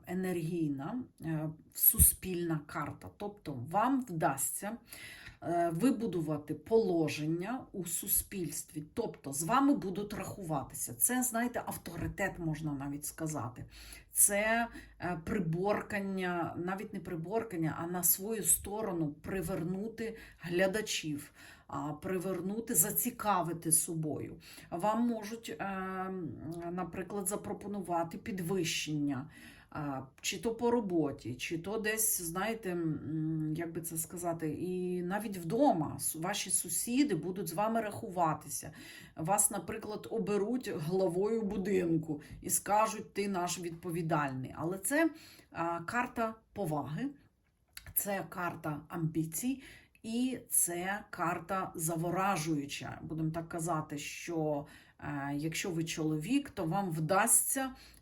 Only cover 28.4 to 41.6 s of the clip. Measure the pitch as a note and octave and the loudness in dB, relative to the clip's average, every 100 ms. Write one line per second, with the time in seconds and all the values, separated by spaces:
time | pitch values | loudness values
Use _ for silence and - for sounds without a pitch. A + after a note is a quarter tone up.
28.4 | E3 F#3+ D#3+ - D3+ D3+ C#3+ C3 D3 - | 0 0 0 0 0 0 0 0 -6 -14
29.4 | - - - D3+ D3 C3+ B2+ - - F3+ | -20 -20 -12 -6 -4 -6 -8 -6 -4 -2
30.4 | A3+ A3+ A#3+ A#3+ G3+ E3+ C#3 - - B2+ | -2 2 4 4 4 4 4 0 -6 -6
31.4 | - E3 F3+ G#3+ G#3 A3 - - E3 F3+ | -4 -4 -2 -2 0 2 2 2 0 0
32.4 | G#3+ A3 F#3+ F3 E3 D3 - D#3 D#3 D#3+ | 0 0 -2 0 0 0 -2 0 0 0
33.4 | D#3 D#3 E3+ E3+ E3 E3 - F3+ F3 E3 | 0 -2 -2 -6 -4 -4 -4 -4 -2 -2
34.4 | D#3 - F3+ F3+ F3+ F3+ F3 G#3 G#3+ F#3+ | -2 -2 -2 0 0 0 0 -2 -2 -4
35.4 | E3 A3+ C#4+ F#3 C3 C#3+ - D#3+ F3 G3+ | -2 6 6 6 0 -2 -4 -2 -2 -2
36.4 | G3 - F3+ - - B3+ C#4 E3+ F3+ F#3+ | 0 -2 0 -2 2 4 4 2 0 -4
37.4 | E3 E3 A3 A3+ G#3 - G#3+ F3+ D#3+ D#3 | -2 0 2 2 0 -4 -2 4 4 2
38.4 | D3+ - - - - - - - D#3+ G3+ | -4 -8 -8 -12 -16 -16 -14 -4 2 4
39.4 | - G3+ E3+ A#3 G#3+ G#3 - A3 F3+ G#3 | 4 2 -4 -6 -4 -6 -2 0 2 4
40.4 | G#3 B3 G#3 - D3+ F#3+ F#3 F3 G#3 A3+ | 4 0 -2 -2 2 4 4 4 4 2
41.4 | G3 G3+ | 2 0